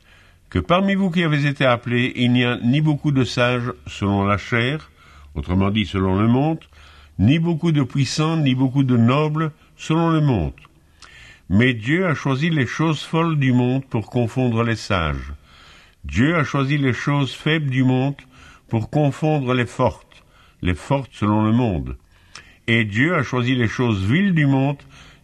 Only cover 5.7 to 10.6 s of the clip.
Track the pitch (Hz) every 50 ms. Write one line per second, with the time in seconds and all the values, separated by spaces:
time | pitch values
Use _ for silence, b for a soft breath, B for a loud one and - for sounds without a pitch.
5.7 | 101 110 104 85 - 95 95 95 92 98 107 113 120 131 143 160 165 156 - -
6.7 | B B B B B B B B B B 95 113 147 170 165 175 170 147 170 170
7.7 | 160 147 131 120 - 143 135 - - - 156 160 165 160 151 135 127 127 135 131
8.7 | 120 143 139 127 123 117 113 117 127 147 156 156 151 151 160 151 147 b b b
9.7 | b b - - 156 165 165 165 160 156 151 143 127 95 80 69 - -